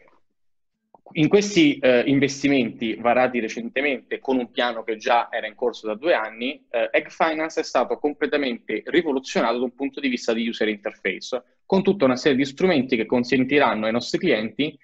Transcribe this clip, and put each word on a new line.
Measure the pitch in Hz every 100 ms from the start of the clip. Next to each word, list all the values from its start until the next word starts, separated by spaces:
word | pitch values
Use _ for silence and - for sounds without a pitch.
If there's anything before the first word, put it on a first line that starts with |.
| _ _ _ _ _ _ _ _ _ _ -
In | - 151
questi, | 196 202 175 147 135
eh, | 127 123 120
investimenti | 139 135 - 139 139 113 - 113
varati | 101 117 120 127 120
recentemente | 110 120 113 127 143 123 - 110
con | - 131
un | 120
piano | - 120 113
che | 110 107
già | 123 120 110
era | 117 107
in | 107
corso | 120 110 110
da | 107
due | 151
anni, | 135 110 110 123 151 _
eh, | 117 113
Egg | 160 160
Finance | - 165 156 160 160
è |
stato | 151 135 123 120
completamente | 151 147 147 147 135 113 - 107 -
rivoluzionato | 156 160 131 131 185 120 120
da |
un | 123
punto | - 139 -
di | 135
vista | 120 -
di | 113 117
user | 110 107
interface, | 104 107 - 101 92 - 127 - _ _
con | 196
tutta | 196 - 135
una | 127
serie | 160 127
di | 139
strumenti | - 190 156 123 117
che | 110
consentiranno | 123 120 131 127 143 127 107 110
ai |
nostri | 117 - 165
clienti | 185 110 113 - 147 -